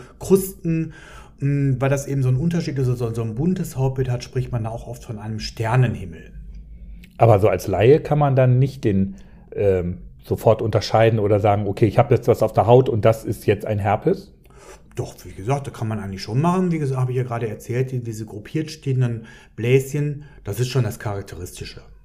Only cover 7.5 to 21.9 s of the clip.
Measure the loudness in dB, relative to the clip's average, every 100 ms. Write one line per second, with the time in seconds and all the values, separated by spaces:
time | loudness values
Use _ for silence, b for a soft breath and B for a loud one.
7.5 | 0 -2 2 6 6 4 0 2 4 4
8.5 | 4 2 0 0 2 0 B B B -10
9.5 | 0 2 2 0 -6 -12 -16 -6 0 2
10.5 | 2 2 -2 2 4 4 4 2 4 4
11.5 | 2 0 2 2 4 4 4 4 2 2
12.5 | 2 6 6 6 2 2 2 -2 -2 0
13.5 | 0 -2 -2 0 0 0 -2 -6 -20 _
14.5 | B B B -12 -10 -10 -12 -18 -10 -6
15.5 | -4 -6 -8 -6 -6 -8 -10 -4 0 2
16.5 | 2 0 -2 -2 -2 -2 -2 -4 -4 -6
17.5 | -8 -6 -4 -2 -4 -6 -8 -10 -14 -8
18.5 | -6 -6 -6 -2 0 0 -2 B B B
19.5 | -6 2 2 2 -4 -4 -6 B B -8
20.5 | -4 -2 0 -2 -4 -8 -8 -10 -12 -12
21.5 | -12 -16 -16 -20